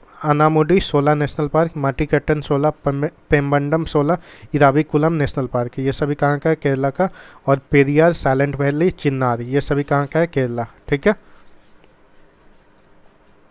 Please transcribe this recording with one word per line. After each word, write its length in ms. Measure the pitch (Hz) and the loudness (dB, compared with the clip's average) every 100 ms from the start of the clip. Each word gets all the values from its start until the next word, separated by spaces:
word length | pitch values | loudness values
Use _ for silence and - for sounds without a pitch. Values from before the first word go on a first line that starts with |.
| - - | -16 -6
अनामुडी 560 | 151 147 156 156 151 180 | -2 2 4 4 4 2
सोलह 340 | - 143 147 | 2 0 2
नेशनल 340 | 147 147 - 147 | 0 -2 -4 -2
पार्क, 240 | 156 170 156 | 0 0 -2
माटीकट्टन 640 | 139 - 151 147 - 151 | -4 -2 0 0 0 -2
सोलह, 300 | - 139 - | -2 0 0
पेम्ब-, 400 | - 143 139 147 - - | -2 -4 -4 -4 -8 0
पेम्बंडम 540 | 147 139 143 143 160 | 0 2 0 0 -2
सोलह, 340 | 156 151 143 175 - - - | -2 -2 0 -2 -6 -20 -6
इराविकुलम 580 | 143 143 139 151 151 156 | 2 2 2 0 0 0
नेशनल 340 | 165 139 147 127 | 0 -2 -4 -4
पार्क, 320 | 123 120 - | -4 -6 -4
ये 140 | 135 | -6
सभी 220 | 127 143 | -2 -4
कहाँ 240 | 147 143 143 | 0 0 0
का 120 | 160 | 0
है? 60 | 156 | 0
केरला 340 | 143 135 139 | -2 -2 -2
का। 180 | - 185 - - - - | -2 -4 -6 -20 -8 -2
और 140 | 135 - | -2 2
पेरियार, 420 | 143 139 147 170 | 2 4 4 4
साइलेंट 440 | 165 139 135 143 139 | 2 0 0 0 -2
वैली, 340 | 139 147 180 | -2 0 0
चिन्नार, 500 | - 147 135 127 117 | 0 -2 0 -2 -2
ये 200 | 120 139 | -2 -4
सभी 220 | - 143 | 0 -2
कहाँ 240 | 143 143 139 | 0 -2 0
का 140 | 160 | -2
है? 60 | 170 | 0
केरला, 400 | 139 123 117 113 - - | -2 -2 -4 -8 -12 -4
ठीक 180 | 143 202 | -2 0
है। 80 | 202 - - - - _ - _ _ _ - - _ - - _ _ _ _ - _ _ _ _ | -2 -6 -20 -20 -20 _ -20 _ _ _ -20 -20 _ -20 -20 _ _ _ _ -20 _ _ _ _